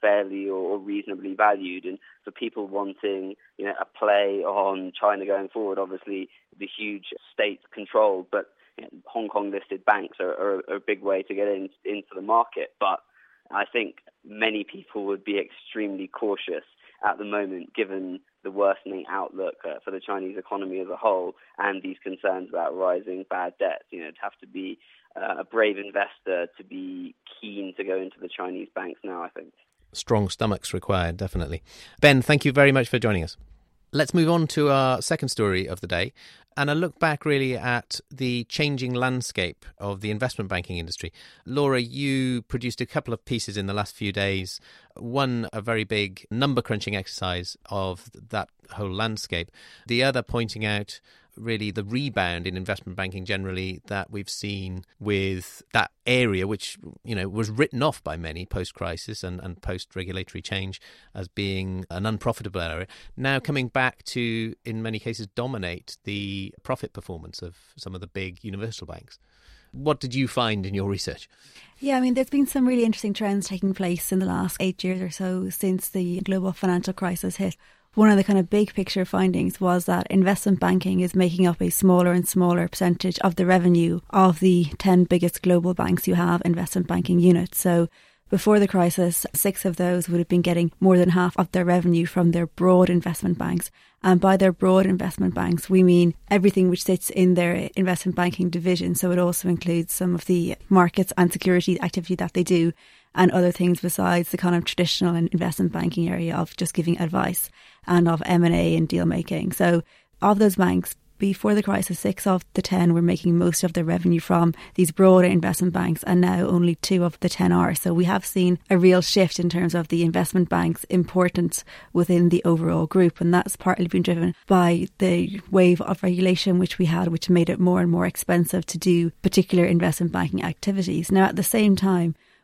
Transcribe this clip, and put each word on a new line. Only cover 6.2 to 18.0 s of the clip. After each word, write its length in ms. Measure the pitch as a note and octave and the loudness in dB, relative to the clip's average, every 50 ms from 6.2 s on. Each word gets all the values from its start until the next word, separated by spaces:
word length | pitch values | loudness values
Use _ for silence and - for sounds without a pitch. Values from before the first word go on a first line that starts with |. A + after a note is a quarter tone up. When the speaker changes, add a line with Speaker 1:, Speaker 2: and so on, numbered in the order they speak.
| F#2 - _ _ _ _ _ - | -10 -12 _ _ _ _ _ -16
Speaker 1:
the 100 | G2 F#2+ - | -16 -14 -12
huge 300 | - G#2+ G#2 G#2 G2 F2 - - - _ _ | -12 -10 -10 -10 -12 -14 -16 -18 -18 _ _
state 280 | _ - G#2+ G#2 F#2+ - _ _ | _ -4 -4 -2 -4 -8 _ _
control, 540 | - A2+ G2+ - - A2 G#2+ G#2 F#2+ F#2 F2+ - | -18 -16 -10 -2 0 2 2 2 2 -2 -4 -6
but, 180 | - G2+ F#2 - _ _ _ _ _ | -6 -6 -6 -6 _ _ _ _ _
you 60 | - | -20
know, 80 | - - - - - | -20 -20 -20 -20 -18
Hong 240 | - - A#2 A2 G2+ | -12 -10 -8 -6 -4
Kong 240 | - G#2 G#2 G2+ | -4 -4 -4 -4
listed 320 | G2 G2 - - G2 F#2 - | -6 -8 -8 -10 -12 -4 0
banks 320 | - G#2 G2+ F#2+ - - - | 0 0 0 -2 -8 -10 -8
are, 140 | F#2+ F2+ | -6 -6
are, 300 | - - F#2 G2+ G2 F#2 - - | -4 -4 -4 -4 -4 -4 -6 -8
are 80 | F#2+ | -10
a 40 | G2+ - | -8 -4
big 180 | - G#2 F#2+ | -6 -6 -4
way 200 | G2 G2 G2 F#2+ | -2 -4 -4 -4
to 120 | - - G2+ | -4 -6 -6
get 100 | G2 G#2 | -4 -2
in, 220 | G#2 G2+ F#2+ F#2+ F#2 _ _ - | -2 -4 -4 -6 -12 _ _ -10
into 240 | - G#2 G#2 - - F#2+ | -8 -8 -8 -10 -12 -14
the 40 | F#2 | -10
market. 520 | G2 G#2 A2+ A#2 A#2+ - - - D2+ - _ - | -4 0 0 0 0 -2 -4 -10 -10 -10 _ -4
But 180 | G#2 F#2+ F#2 - _ _ _ _ _ _ _ _ _ - | -2 -2 -2 -4 _ _ _ _ _ _ _ _ _ -8
I 120 | - G3 - | -6 -6 -4
think 340 | - - - F3 - - _ _ _ _ _ _ | -4 -4 -6 -6 -6 -10 _ _ _ _ _ _
many 400 | - G#2 G#2+ A2 A2 G#2+ G#2 G2 | -16 -8 -4 -4 -4 -2 -4 -8
people 420 | - - G2 F2 _ - G#2+ G2+ | -10 -14 -20 -18 _ -12 -10 -6
would 180 | G2 G2 G2 G2 | -6 -8 -8 -6
be 140 | G#2 G2+ G2 | -6 -4 -4
extremely 720 | F#2 - - - - - - A2+ G#2+ G2+ G2 F#2+ F#2 F#2 | -6 -8 -12 -20 -20 -14 -10 -8 -8 -8 -8 -10 -12 -12
cautious 560 | - - A#2 G#2 G2 - - - E2+ D2 - _ _ _ _ _ _ - - | -10 -6 -6 -6 -6 -6 -8 -10 -10 -10 -12 _ _ _ _ _ _ -6 -4
at 120 | G#2 F#2+ - | -4 -4 -4
the 60 | G#2 | -6
moment, 500 | G2+ G#2 G#2 G2+ F#2+ F#2+ F2+ E2+ - - | -6 -6 -6 -6 -6 -8 -12 -14 -10 -6
given 440 | - G#2+ F#2+ F#2+ F#2+ | -6 -6 -4 -6 -8